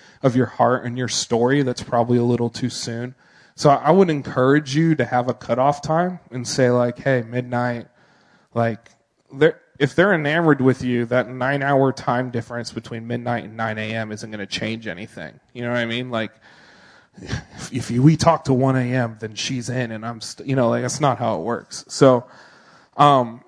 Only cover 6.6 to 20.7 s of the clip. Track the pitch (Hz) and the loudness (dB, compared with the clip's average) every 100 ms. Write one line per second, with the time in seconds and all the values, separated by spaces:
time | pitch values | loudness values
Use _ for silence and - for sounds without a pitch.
6.6 | 127 123 123 - 139 131 113 123 123 123 | 2 4 0 -2 -2 -2 -2 -6 -4 -4
7.6 | 123 120 - _ _ _ _ _ _ 117 | -4 -6 -10 _ _ _ _ _ _ -2
8.6 | 117 110 _ _ _ _ _ 135 156 - | -2 -4 _ _ _ _ _ 2 2 2
9.6 | _ - 139 - 196 170 147 160 165 139 | _ -4 -2 2 2 2 0 2 4 4
10.6 | 131 123 127 120 117 123 110 127 127 143 | 4 2 0 -2 0 0 -2 -4 -2 -2
11.6 | 139 139 135 - - 123 127 120 - 120 | 0 2 2 0 -2 -2 -2 -6 -8 -10
12.6 | 117 123 - 117 117 120 120 120 101 110 | -10 -10 -10 -10 -8 -6 -4 -6 -6 -8
13.6 | 113 107 110 113 107 107 110 107 98 - | -6 -6 -6 -6 -8 -10 -12 -12 -10 -8
14.6 | 110 113 110 87 110 - 78 - _ 123 | -6 -8 -10 -12 -14 -16 -16 -18 _ -10
15.6 | 120 120 117 120 127 117 107 _ _ - | -6 -4 -4 -6 -6 -6 -6 _ _ -20
16.6 | - - - - _ - - - - - | -20 -20 -20 -20 _ -20 -10 -10 -10 -16
17.6 | - 131 - 120 143 156 - 156 - 127 | -10 -8 -4 4 6 6 4 2 2 0
18.6 | 135 131 123 127 117 110 110 107 - 135 | 2 0 0 -2 -2 -6 -12 -8 -8 -6
19.6 | 113 123 120 110 113 113 - - 135 135 | -6 -6 -6 -8 -10 -12 -12 -12 -4 0
20.6 | 117 | 2